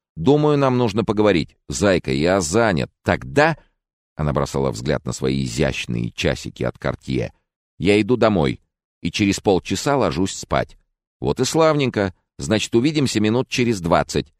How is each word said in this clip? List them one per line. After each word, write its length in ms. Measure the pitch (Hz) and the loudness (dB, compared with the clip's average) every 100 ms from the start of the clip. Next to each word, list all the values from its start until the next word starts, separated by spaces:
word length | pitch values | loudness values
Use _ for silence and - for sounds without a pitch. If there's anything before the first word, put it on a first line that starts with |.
| _ - | _ -4
"Думаю, 400 | 82 147 151 147 | 2 4 4 2
нам 220 | 139 123 | 2 0
нужно 260 | 120 98 | 0 0
поговорить. 540 | 104 104 107 90 - _ _ | -2 2 4 2 0 _ _
Зайка, 440 | 67 101 90 67 | -2 2 2 0
я 300 | 65 80 98 | 0 2 2
занят. 500 | 78 101 117 82 58 - | 0 0 2 0 -4 -6
Тогда..." 540 | - 87 64 69 156 156 _ _ _ _ _ - | -4 -2 -2 2 2 2 _ _ _ _ _ -4
Она 180 | 76 | -2
бросала 360 | 73 69 69 67 | 0 -2 -2 -2
взгляд 340 | 57 64 69 - | -2 -4 -4 -4
на 80 | |
свои 300 | 58 67 69 | -4 -2 -2
изящные 680 | 65 58 71 64 - 58 58 | -4 -2 -2 -2 -6 -6 -6
часики 500 | - 82 67 - - | -4 -4 -4 -8 -8
от 140 | 60 - | -8 -6
Cartier. 560 | 69 60 - 64 57 - _ _ _ _ | -8 -8 -6 -6 -6 -10 _ _ _ _
"Я 200 | 87 104 | 2 2
иду 160 | 107 120 | 2 2
домой. 460 | 110 101 69 58 _ _ _ _ | 2 2 0 -2 _ _ _ _
И 100 | 90 | -8
через 280 | - 101 92 | -2 0 0
полчаса 580 | - 92 - 95 - 139 | 2 0 0 -4 0 0
ложусь 380 | 101 71 95 - | 0 0 -4 -6
спать". 420 | - 67 - - _ _ _ _ | -4 -4 -4 -10 _ _ _ _
"Вот 200 | 64 73 | -4 -2
и 40 | |
славненько. 720 | 131 160 160 147 131 107 98 - _ - | -2 2 2 2 0 0 -4 -4 _ -12
Значит, 380 | 69 107 - 113 | -2 -2 2 2
увидимся 440 | 135 151 131 110 | 2 0 0 0
минут 300 | 107 117 127 | 0 0 -2
через 320 | - 120 104 | -2 0 0
двадцать. 500 | 82 82 71 76 65 _ | 2 0 2 -4 -6 _